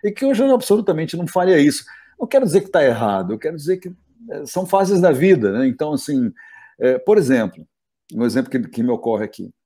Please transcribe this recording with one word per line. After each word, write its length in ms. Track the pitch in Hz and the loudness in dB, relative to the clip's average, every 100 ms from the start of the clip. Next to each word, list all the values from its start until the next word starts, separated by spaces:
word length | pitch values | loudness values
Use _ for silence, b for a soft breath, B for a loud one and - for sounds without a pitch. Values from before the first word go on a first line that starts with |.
E 80 | 208 | -8
que 140 | - 269 | -2 -2
hoje 160 | 226 | 0
eu 120 | 269 | 2
absolutamente 640 | 254 - 214 202 160 160 165 | 2 2 0 0 -2 -4 -6
não 100 | 170 | -4
faria 320 | 185 185 165 | 0 4 4
isso. 260 | 147 - B B B - | 4 0 B B B -12
Não 80 | 269 | -2
quero 180 | 269 226 | 0 2
dizer 160 | 180 | 2
que 80 | - | 2
tá 120 | 175 | 2
errado, 520 | 139 117 110 98 90 | 2 2 0 -2 -4
eu 40 | 110 | -6
quero 180 | 156 165 | -8 -6
dizer 200 | 147 185 | -6 -6
que, 160 | 185 180 _ _ 226 | -8 -18 _ _ -16
é, 160 | 147 143 | -14 -10
são 180 | 185 | -8
fases 380 | 190 196 190 190 | -2 0 2 4
da 100 | 180 | 4
vida, 400 | 131 185 165 101 | 4 4 4 2
né? 140 | 107 131 | 0 -2
Então, 260 | - 151 | -2 -4
assim, 400 | 143 - 139 113 B B B B - | -6 -4 -2 -2 B B B B -2
é, 180 | 127 127 | 0 0
por 220 | 196 214 | 2 2
exemplo, 480 | 135 127 101 - - _ _ _ _ | 2 0 -2 -8 -20 _ _ _ _
um 100 | 110 | -4
exemplo 260 | 117 127 131 | -2 -2 -2
que, 100 | 131 104 | -4 -6
que 140 | 117 | -4
me 80 | 123 | -2
ocorre 340 | 117 117 107 | -2 -2 -4
aqui. 260 | 104 - 95 - | -4 -10 -18 -18